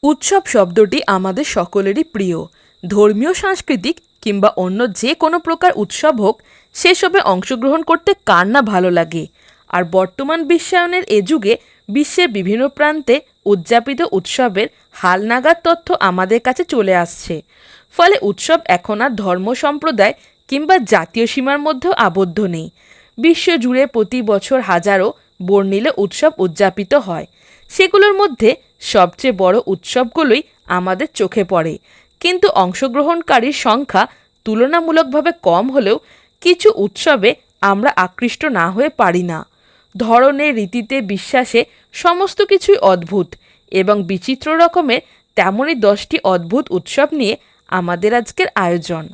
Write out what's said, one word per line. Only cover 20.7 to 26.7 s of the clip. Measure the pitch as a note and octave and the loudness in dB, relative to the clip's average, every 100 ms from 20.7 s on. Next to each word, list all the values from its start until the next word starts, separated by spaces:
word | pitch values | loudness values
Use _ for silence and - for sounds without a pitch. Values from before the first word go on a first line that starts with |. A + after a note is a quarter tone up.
| F#4+ G#3+ | 2 4
জাতীয় | G3 D#3+ A3+ A3+ | 0 0 -2 -2
সীমার | - C4 C#4+ | -2 -2 -2
মধ্যেও | D4 D#4 F4 - G#3 | -2 -2 -2 0 0
আবদ্ধ | F3 F#3+ E3+ G3+ E3 | 0 -2 -2 -4 -6
নেই। | D#3+ _ _ _ _ - | -10 _ _ _ _ -2
বিশ্বজুড়ে | D4 D#4+ - E4 A#3+ B3 C#4 | 0 2 0 0 0 0 0
প্রতি | A#3 G#3+ B3+ A3 | 0 -2 -2 -2
বছর | G3+ - C4 | -2 0 -2
হাজারো | G3 F3 F#3 G3 F#3 - _ _ F3+ | 0 0 2 2 0 -4 _ _ 0
বর্ণিল | G3+ G3 G3 C4 - | 0 2 0 -2 -2
উৎসব | G3+ - D4+ D#4 | -4 0 -2 0
উদযাপিত | F#3 D#3 G3 | -4 0 0